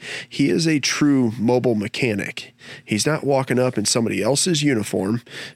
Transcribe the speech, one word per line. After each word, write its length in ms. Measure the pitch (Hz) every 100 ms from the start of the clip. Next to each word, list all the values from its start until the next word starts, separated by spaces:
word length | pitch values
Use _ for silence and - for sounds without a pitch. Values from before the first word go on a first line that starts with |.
| - - -
He 200 | - 139
is 200 | 170 160
a 100 | 151
true 540 | - - 147 135 117 117
mobile 380 | 110 127 127
mechanic. 800 | 107 101 - 127 101 - - - _ - -
He's 220 | - 107 147
not 180 | 156
walking 340 | 135 135 135 123
up 200 | 127 117
in 80 | 104
somebody 360 | 123 110 98
else's 400 | 107 143 190 151
uniform 600 | 147 117 98 98 95 117 - - -